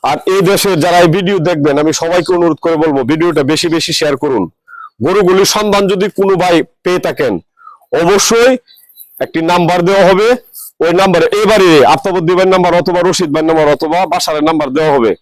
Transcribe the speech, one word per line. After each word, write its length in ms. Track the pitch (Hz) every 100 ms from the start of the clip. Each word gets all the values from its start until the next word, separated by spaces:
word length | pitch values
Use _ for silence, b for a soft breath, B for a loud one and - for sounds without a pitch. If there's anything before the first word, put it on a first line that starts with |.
| 127
আর 60 | 143 -
এই 160 | 190
দেশের 340 | 180 196 202 175
যারা 180 | 175 175
এই 100 | 175 170
ভিডিও 220 | 185 196
দেখবেন, 360 | 151 165 143 143
আমি 140 | 151
সবাইকে 380 | - 165 180 170
অনুরোধ 240 | 180 170 151
করে 120 | 170 160
বলবো, 240 | 160 139 120
ভিডিওটা 320 | 156 175 156
বেশি 260 | 135 156 175
বেশি 240 | 165 156
শেয়ার 220 | 160 151 135
করুন। 260 | 147 123 90 _ _ B B _
গরুগুলির 460 | 123 196 180 190 196
সন্ধান 280 | 214 214 202 196
যদি 140 | 196 202 -
কোনো 160 | 196 185
ভাই 200 | 180 170 - _
পেয়ে 180 | 185 180 180
থাকেন, 260 | 135 135 90 _ _ B B B 135
অবশ্যই 520 | 170 208 - 226 240 254 _ B B B B -
একটি 200 | 131 160
নাম্বার 360 | 165 180 170 180 175
দেওয়া 160 | 196 180
হবে, 180 | 190 220 247 _ B B _
ওই 120 | 160 175
নাম্বারে 260 | 196 170 160 208
এই 60 | 214
বাড়ির 280 | 214 185 156
আফতাবুদ্দি 480 | 117 156 202 185 165
ভাইয়ের 180 | 180 190
নাম্বার 180 | 190 180
অথবা 260 | 170 175 180
রশিদ 280 | 175 180 170
ভাইয়ের 140 | 151 160
নাম্বার 180 | 160 151 143
অথবা 220 | 156 170 185
বাসারের 320 | 175 - 156 151
নাম্বার 200 | 165 147 135
দেওয়া 140 | 156
হবে। 180 | 139 113 87